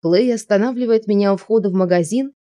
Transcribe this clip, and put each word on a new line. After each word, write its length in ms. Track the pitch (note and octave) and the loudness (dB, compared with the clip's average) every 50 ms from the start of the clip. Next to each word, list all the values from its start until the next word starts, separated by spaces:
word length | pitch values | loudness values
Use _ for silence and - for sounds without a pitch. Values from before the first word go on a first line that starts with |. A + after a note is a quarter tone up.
Клей 320 | - E3 F3 F#3+ B3 B3 A#3 | 0 2 2 2 2 0 -2
останавливает 720 | G#3+ - _ G#3 G3 G#3+ B3+ B3+ B3 B3 A3+ A3+ A3 A3 | -4 -2 _ 0 0 0 -2 -2 -4 -2 0 0 0 0
меня 260 | G3+ G#3 G3+ G3+ G3 G3 | 0 0 2 2 0 0
у 40 | |
входа 320 | F3+ - - A3 A3 F#3+ G3+ | -2 -2 -2 -2 0 0 0
в 40 | F3+ | 0
магазин 580 | F#3+ F#3 F3 F3+ F3 E3+ D#3 G#3+ B3+ C4+ C#4 _ _ | 0 0 2 0 0 0 -2 -4 -4 -4 -6 _ _